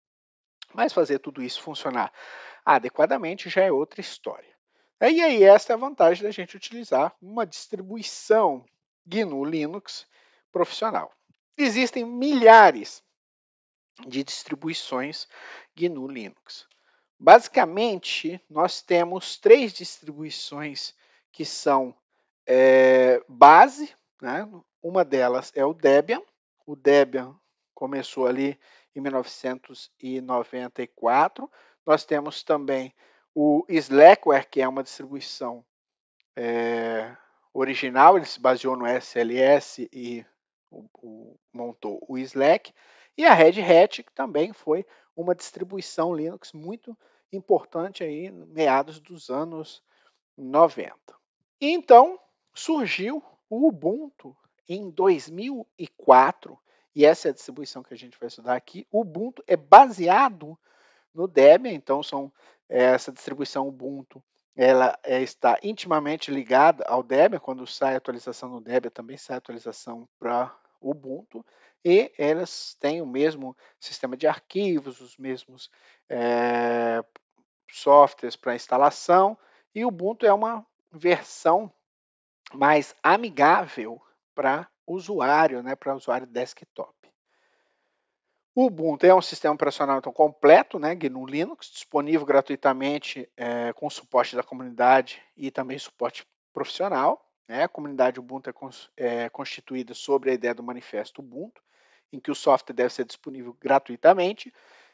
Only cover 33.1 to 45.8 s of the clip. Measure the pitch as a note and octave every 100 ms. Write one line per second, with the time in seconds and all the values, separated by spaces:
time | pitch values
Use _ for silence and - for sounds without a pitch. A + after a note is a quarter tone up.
33.1 | _ _ D3+ D3 D3 F3+ E3 C3+ C#3 D#3+
34.1 | G3+ D#3+ C#3 - C#3 C3 C3+ C3 - C3+
35.1 | C#3 - - B2 A#2+ _ _ _ _ _
36.1 | _ _ - A#2 A#2 A#2+ A#2 A2+ A2+ A2+
37.1 | A#2 _ _ _ C3+ C3 C3 C3 B2+ D#3
38.1 | F#3+ D3 - B2+ B2+ C3 C3 A#2+ B2 -
39.1 | A#2+ A#2 B2 C3 C#3+ - - A#2 C3+ A#2+
40.1 | A#2 A#2 _ _ _ _ - G#2+ _ A#2
41.1 | A2 A#2+ _ _ A#2+ A#2+ G#2+ - - -
42.1 | C3 C3 C3+ C#3 G3 - _ _ _ _
43.1 | - D#4+ F3+ D#3+ G3 F3+ E3 G#3 - -
44.1 | - B3+ D3 F#3 G#3 - E3 G3+ _ _
45.1 | - E3+ F3 - - F#3 G3